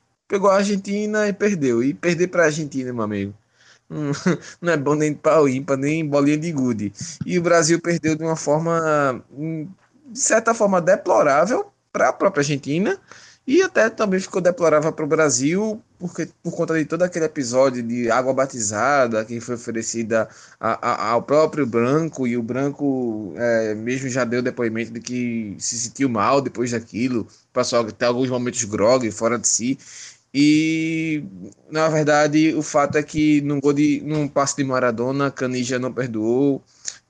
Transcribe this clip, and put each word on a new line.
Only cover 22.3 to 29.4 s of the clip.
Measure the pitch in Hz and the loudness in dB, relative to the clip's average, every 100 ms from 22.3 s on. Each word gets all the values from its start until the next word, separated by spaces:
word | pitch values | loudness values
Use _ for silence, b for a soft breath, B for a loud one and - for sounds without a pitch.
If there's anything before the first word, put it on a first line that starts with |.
| 120 | -2
o | |
Branco, | 113 123 139 139 143 131 120 107 101 80 | -4 -2 -4 -2 -2 0 -2 -6 -8 -4
é, | 120 113 110 | 0 0 0
mesmo | 107 113 131 131 | -4 -4 -4 -4
já | 127 | -2
deu | 117 123 | -2 -2
depoimento | 123 123 117 110 113 | -2 -2 -4 -4 -8
de | 117 | -10
que | 117 123 120 117 107 90 | -8 -6 -4 -6 -8 -8
se | - 117 | -8 -8
sentiu | - - 135 | -8 -4 -2
mal | 113 104 139 | 2 2 2
depois | 123 - 123 | 0 -4 -4
daquilo, | 117 117 - 127 120 98 b b | -4 -6 -4 -2 -2 -6 b b
passou | 127 120 120 | -4 0 0
a | 113 | -2
ter | 101 123 | -2 -2
alguns | 123 131 | 0 0
momentos | 123 123 - | -2 -4 -4
grogue, | 98 101 104 131 113 | -4 0 4 4 2
fora | 98 113 | -2 -2
de | 117 | -2